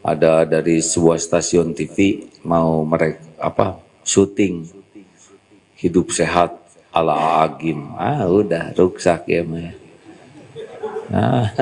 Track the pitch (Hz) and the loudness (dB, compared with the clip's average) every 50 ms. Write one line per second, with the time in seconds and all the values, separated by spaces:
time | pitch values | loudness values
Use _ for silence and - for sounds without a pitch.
0 | _ - 80 78 80 80 80 80 82 78 80 80 78 85 82 82 80 - - 87 | _ -2 0 2 4 4 6 4 4 2 2 0 2 2 2 2 2 0 0 4
1 | 85 82 82 80 - - - 85 82 - - 90 87 80 80 - 80 76 - - | 4 4 4 2 -2 -2 -2 -2 -2 2 2 2 2 2 -2 -6 -8 -8 -2 0
2 | 98 98 - - - - _ _ _ 85 85 85 82 82 80 80 78 78 82 82 | 2 2 0 -2 -6 -16 _ _ _ -2 0 2 2 2 2 0 0 0 0 2
3 | 82 80 78 - - - - - - 80 - - 107 95 90 - - _ _ _ | 2 0 -2 -6 -14 -20 -12 -6 -6 -6 -2 0 -2 -2 -2 -10 -16 _ _ _
4 | _ - - 98 98 95 - - 104 92 87 85 82 82 - 98 - _ _ 104 | _ 0 4 4 4 2 2 -2 0 0 0 -4 -8 -12 -16 -20 -20 _ _ -20
5 | 98 _ _ _ _ _ - - _ _ _ _ _ _ _ _ - 87 82 90 | -20 _ _ _ _ _ -20 -20 _ _ _ _ _ _ _ _ -4 0 0 0
6 | 82 - - - 85 80 87 87 87 82 - - _ _ _ _ _ _ - 82 | 0 0 -2 -2 -2 0 2 2 2 2 0 -12 _ _ _ _ _ _ -2 0
7 | 82 80 76 76 78 80 80 78 80 78 73 69 76 80 76 73 71 71 - - | 0 2 0 0 0 2 2 2 2 0 0 -4 -6 -4 -4 -4 -8 -12 -8 -6
8 | 87 110 139 - 104 90 90 101 107 98 - - - - - - 90 92 - - | -4 -2 -2 -2 0 2 2 2 2 2 -2 -4 -4 -6 0 2 2 2 2 0
9 | - 90 85 82 - - 85 85 82 82 80 85 85 85 90 - - - - - | 0 0 0 0 -2 -2 -2 -2 -2 -4 -6 -8 -8 -10 -14 -16 -20 -20 -20 -20
10 | _ - - - - - - - - - - 453 - - - - - 427 - 440 | _ -20 -20 -20 -20 -20 -20 -20 -20 -20 -18 -18 -16 -16 -14 -10 -10 -8 -8 -10
11 | 440 - - - - - - - 117 104 - - | -8 -4 -2 -2 0 0 0 0 -2 -2 -2 -4